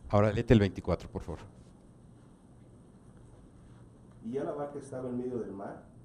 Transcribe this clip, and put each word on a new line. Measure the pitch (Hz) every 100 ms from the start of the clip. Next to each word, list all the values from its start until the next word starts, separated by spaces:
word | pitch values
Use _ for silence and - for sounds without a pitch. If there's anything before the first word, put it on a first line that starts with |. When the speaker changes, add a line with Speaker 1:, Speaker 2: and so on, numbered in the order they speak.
| -
Speaker 1:
Ahora, | 104 107
léete | 107 117
el | 117
veinticuatro, | 98 92 - 85 -
por | -
favor. | - 78 - - - - - - - - - - - - - - - - - - - - - - - - - - - - 113
Speaker 2:
Y |
ya | 135
la | 170
barca | 147 143 143
estaba | - 127 123
en | 123
medio | 123 117
del | 101
mar, | 98 - - - -